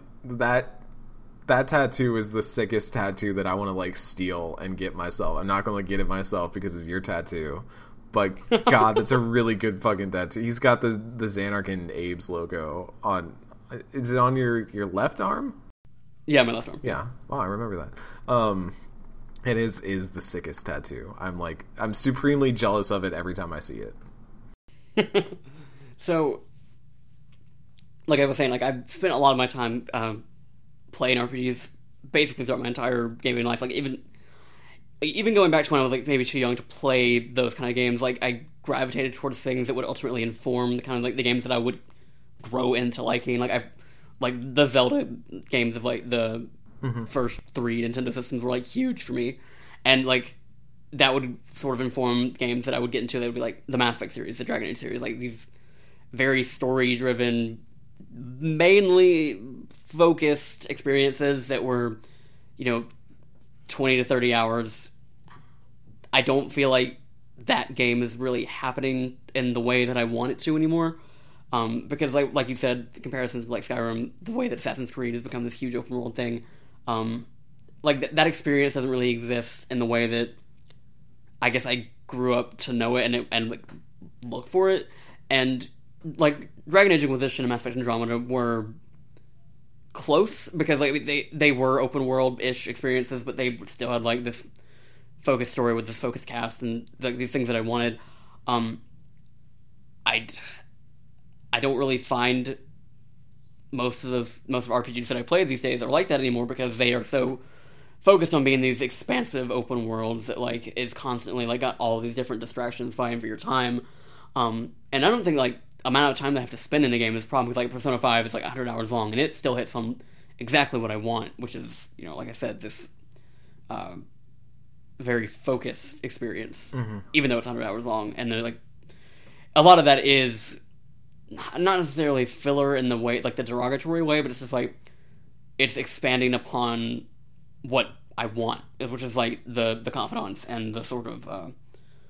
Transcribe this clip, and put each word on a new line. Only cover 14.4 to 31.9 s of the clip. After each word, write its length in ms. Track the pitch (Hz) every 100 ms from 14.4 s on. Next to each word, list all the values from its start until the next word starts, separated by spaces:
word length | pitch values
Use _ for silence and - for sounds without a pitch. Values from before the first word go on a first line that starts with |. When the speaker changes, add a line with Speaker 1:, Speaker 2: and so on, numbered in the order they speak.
| 123 117 101
Speaker 1:
your 160 | 104 101
left 340 | 92 135 -
arm? 400 | 98 - 277 - - - - - - - -
Speaker 2:
Yeah, 180 | 143
my 80 | 117
left 160 | 117 -
arm. 100 | -
Speaker 1:
Yeah. 220 | 123 73 120 - -
Wow, 120 | 139
I 80 | 95
remember 320 | 104 113 90
that. 540 | 76 - - - -
Um, 440 | 123 110 95 90 - - - - - - -
it 120 | 123 113
is, 240 | 113 95
is 300 | 95 95 92
the 100 | 90
sickest 440 | - 87 82 73
tattoo. 500 | - 73 76 64 80 -
I'm, 200 | 92 87
like, 260 | 85 - - -
I'm 160 | 110
supremely 600 | 107 135 127 143 143 135
jealous 380 | 113 110 104 101
of 100 | 101
it 80 | 92
every 220 | 82 87
time 180 | 90 87
I 80 | 78
see 220 | - 58 53 - - - - - - - - - - 220
it. 400 | 220 196 - -
Speaker 2:
<laughs> 540 | - - - - - -
So, 440 | - 165 147 - - - - - - - - - - - - - - - - - -
like 140 | 143
I 60 | 139
was 100 | 135
saying, 160 | 131
like, 100 | 123
I've 260 | 131 127 -
spent 240 | - 185
a 40 | 131
lot 160 | 139
of 40 | 127
my 100 | 127
time, 400 | 131 117 117 -
um, 320 | 120 113 110 - - - - - - -
playing 260 | - 127 123
R 80 | 120
P 260 | 127 127
Gs 160 | 120 - - -